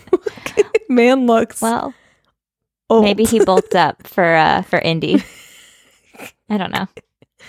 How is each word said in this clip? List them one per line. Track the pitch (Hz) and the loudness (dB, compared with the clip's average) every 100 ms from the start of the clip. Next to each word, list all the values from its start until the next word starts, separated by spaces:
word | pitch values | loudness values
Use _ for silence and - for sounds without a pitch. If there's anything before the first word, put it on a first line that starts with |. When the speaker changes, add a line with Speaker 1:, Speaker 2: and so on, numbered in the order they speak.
| - | -4
Speaker 1:
<laughs> | 359 - - - - - 440 - | -4 -4 -14 -6 -4 -2 -4 -2
Man | 247 240 262 240 | 2 2 2 2
looks | 226 233 - | 0 -2 -4
Speaker 2:
Well, | 226 240 277 - _ _ _ _ _ _ _ _ - | -4 -4 -8 -14 _ _ _ _ _ _ _ _ 0
Speaker 1:
old. | 226 | 2
Speaker 2:
maybe | 208 202 | 2 0
he | 220 226 | 0 2
bulked | 269 185 - | 2 0 0
up | 185 151 - - | 0 0 -4 -8
for, | - 170 | -2 0
uh, | 160 156 - | 2 2 0
for | 190 175 | -2 -4
Indy. | 165 165 156 202 - - - - _ _ _ | -2 -4 0 -2 -2 -14 -20 -20 _ _ _
Speaker 1:
<laughs> | _ _ - - _ - | _ _ -20 -20 _ -6
Speaker 2:
I | 208 | -6
don't | 180 | -4
know. | - 190 - - _ _ _ | -6 -8 -12 -20 _ _ _